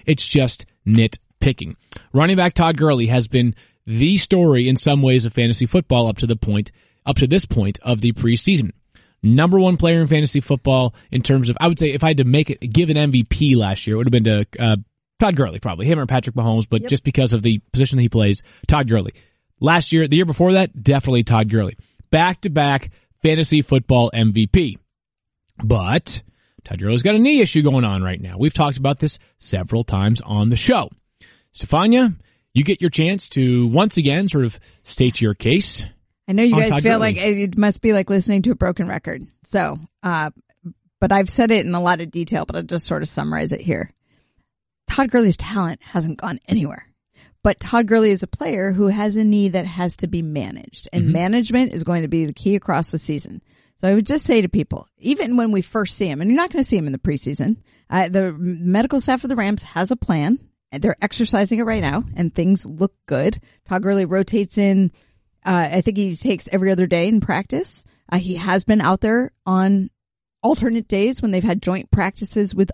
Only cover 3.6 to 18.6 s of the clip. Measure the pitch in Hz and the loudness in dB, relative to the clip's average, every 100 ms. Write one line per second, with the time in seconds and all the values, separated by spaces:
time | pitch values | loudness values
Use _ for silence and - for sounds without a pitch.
3.6 | _ _ - 113 147 196 - 185 170 127 | _ _ -6 0 2 2 2 4 4 4
4.6 | 127 131 151 143 131 127 113 120 117 110 | 2 2 2 2 4 2 2 0 0 0
5.6 | 120 180 - 123 113 95 117 113 - 104 | 0 0 2 2 0 0 -2 -2 -2 -2
6.6 | - - _ _ - - 127 180 - 120 | -4 -10 _ _ -4 0 2 2 0 0
7.6 | 98 - 120 113 117 110 117 117 - 180 | 0 -2 -2 0 0 0 0 0 2 0
8.6 | 104 - _ _ _ _ 107 123 175 190 | -2 -8 _ _ _ _ 2 4 4 4
9.6 | 185 175 170 170 156 151 147 143 - 139 | 4 2 2 2 2 2 2 0 -2 -2
10.6 | - 131 123 - _ 131 - 135 120 117 | 2 2 0 -4 _ -4 0 2 0 0
11.6 | 170 170 156 135 160 147 127 139 156 - | 0 0 -2 0 0 2 4 2 2 -4
12.6 | 123 117 165 151 147 131 110 - 151 123 | -2 2 2 2 2 2 0 0 4 4
13.6 | 101 98 - 107 123 120 110 104 101 - | 2 -2 -2 -2 2 2 2 2 -2 -2
14.6 | 117 104 - _ _ - 214 147 113 95 | 0 0 -4 _ _ -2 0 2 -2 -4
15.6 | - 85 120 160 131 131 120 120 117 113 | -8 -4 0 0 0 -2 -2 -2 0 0
16.6 | 107 117 117 139 - 139 127 113 113 107 | 0 -2 0 -2 0 0 2 2 2 0
17.6 | - 127 135 131 120 113 104 101 - _ | 0 0 2 2 2 2 2 0 -6 _